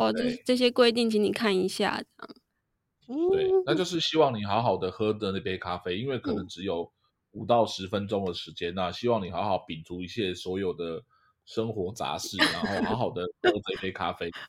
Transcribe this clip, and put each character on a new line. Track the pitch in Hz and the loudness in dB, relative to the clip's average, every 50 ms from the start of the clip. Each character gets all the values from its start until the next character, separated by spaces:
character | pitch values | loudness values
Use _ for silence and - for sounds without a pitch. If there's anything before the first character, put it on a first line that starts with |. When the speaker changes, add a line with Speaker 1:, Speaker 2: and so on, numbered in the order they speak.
| 226 | 2
Speaker 1:
哦， | 220 220 | 2 2
这， | 233 247 | 0 0
Speaker 2:
对。 | 247 247 - - | -2 -2 -2 0
Speaker 1:
这 | - 254 | 0 2
些 | 247 247 247 | 4 4 4
规 | 247 254 240 233 | 6 6 6 6
定 | 226 240 233 226 | 6 4 2 4
请 | 214 208 | 4 4
你 | 208 196 | 4 2
看 | 202 - 233 208 196 | 2 2 2 2 4
一 | 185 185 | 4 2
下， | 196 - - 202 - - - - _ _ | 0 0 0 0 0 0 -2 -6 _ _
这 | - - | -18 -18
样。 | - - _ _ _ _ _ _ _ _ _ _ _ _ _ _ - 254 302 339 370 | -18 -18 _ _ _ _ _ _ _ _ _ _ _ _ _ _ -8 -4 0 2 2
Speaker 2:
对， | 392 392 381 370 381 381 370 | 4 4 4 4 4 4 4
那 | - 220 | 4 2
就 | 240 180 | 2 2
是 | 175 175 160 | 0 0 -2
希 | - - 156 | 0 2 4
望 | 160 151 135 117 | 4 4 4 4
你 | 107 101 | 0 0
好 | 101 101 113 | 2 2 4
好 | 123 113 92 | 4 4 2
地 | 95 95 92 | 2 0 -2
喝 | - - 107 107 | -2 0 0 0
的 | 107 104 107 95 95 | 0 0 0 -2 -2
那 | 95 | -2
杯 | 90 98 90 | -2 -4 -4
咖 | - - 90 90 | -4 -4 -4 -6
啡， | 87 - 92 90 | -4 -4 -4 -4
Speaker 1:
嗯。 | 101 | -4
Speaker 2:
因 | 123 | -2
为 | 139 131 120 | -4 -4 -4
可 | - 285 107 | -2 -2 -4
能 | - 92 | -4 -4
只 | 92 - 85 95 | -8 -10 -6 -4
有 | 98 85 85 - - _ _ _ _ _ _ _ _ | -2 -2 -2 -4 -6 _ _ _ _ _ _ _ _
五 | - 104 107 | -14 -4 0
到 | 95 120 117 107 | 4 4 4 4
十 | 104 - - 95 | 4 0 -6 -6
分 | 98 104 101 101 | -4 -4 -4 -2
钟 | 95 107 98 98 | -2 -2 -2 0
的 | 90 85 | -2 -4
时 | - - 80 78 | -6 -8 -12 -8
间， | - 87 85 87 | -6 -6 -4 -2
Speaker 1:
嗯。 | |
Speaker 2:
那 | 95 90 87 | -2 -2 -4
希 | - - 120 120 | -2 -2 0 2
望 | 117 107 92 | 2 2 0
你 | 85 | -2
好 | 85 85 98 | -4 -2 0
好 | 104 92 90 - | 0 0 0 -2
摒 | - 82 80 78 | -4 -10 -10 -10
除 | - 87 90 | -10 -8 -8
一 | 92 | -8
切 | 90 - 117 101 92 90 | -6 -4 -4 -2 -2 -4
所 | 90 - 90 92 98 | -4 -6 -4 -4 -2
有 | 98 90 80 | -2 -2 -2
的 | 82 85 82 82 78 - _ _ _ _ _ _ _ _ | -4 -6 -6 -6 -8 -10 _ _ _ _ _ _ _ _
生 | - - 113 113 117 104 | -8 -4 -4 -2 -2 -2
活 | 104 87 92 120 | -4 -4 -4 -4
杂 | - 76 67 78 | -6 -6 -4 -4
事， | - - - 101 | -6 -6 -6 -2
Speaker 1:
<laughs> | 95 - - - | 0 0 0 0
Speaker 2:
然 | 87 | 0
后 | - 98 101 92 - 92 | -2 -2 -2 -2 -2 -2
好 | 110 | -2
好 | 123 113 87 | 0 -2 -2
地 | 76 87 90 90 - _ | -2 -4 -6 -6 -4 _
喝 | - 359 | 2 2
这 | - 101 - - 95 - | 2 2 0 -6 -6 -6
杯 | 95 95 | -6 -6
咖 | 92 - 90 87 90 | -4 -2 -4 -4 -4
啡。 | - 87 85 - - - | -4 -6 -8 -8 -10 -10